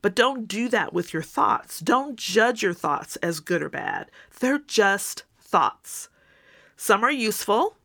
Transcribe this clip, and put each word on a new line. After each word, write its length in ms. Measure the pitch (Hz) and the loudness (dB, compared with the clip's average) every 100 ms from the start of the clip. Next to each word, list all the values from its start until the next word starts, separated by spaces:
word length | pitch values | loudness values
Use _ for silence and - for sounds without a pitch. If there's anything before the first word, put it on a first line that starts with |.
But 140 | 214 | 0
don't 340 | 185 247 269 220 | 2 0 -2 -8
do 220 | 202 240 | -4 0
that 240 | 240 165 | 0 0
with 180 | 175 175 | -4 -4
your 100 | 160 | -8
thoughts. 580 | 165 - - - - - | -8 -2 0 0 -4 -10
Don't 360 | 160 247 277 247 | 0 0 0 -8
judge 460 | - 190 226 226 | -2 2 2 2
your 100 | 202 | -2
thoughts 440 | 175 160 147 - - | -2 -2 -2 -4 -6
as 240 | 175 160 | -4 -4
good 220 | - 175 | -2 -2
or 60 | 147 | -2
bad. 420 | 147 - - - - - - | -6 -6 -6 -8 -18 -20 -4
They're 200 | 254 285 | 0 0
just 640 | 294 - 202 196 - - - _ | 0 2 4 4 -2 -10 -14 _
thoughts. 720 | _ 254 131 - - - - _ _ _ _ - _ _ | _ 2 2 0 -14 -14 -14 _ _ _ _ -20 _ _
Some 240 | - 202 | 2 4
are 60 | 240 | 4
useful 680 | 285 220 - - 214 381 - | 2 0 -2 2 2 2 -4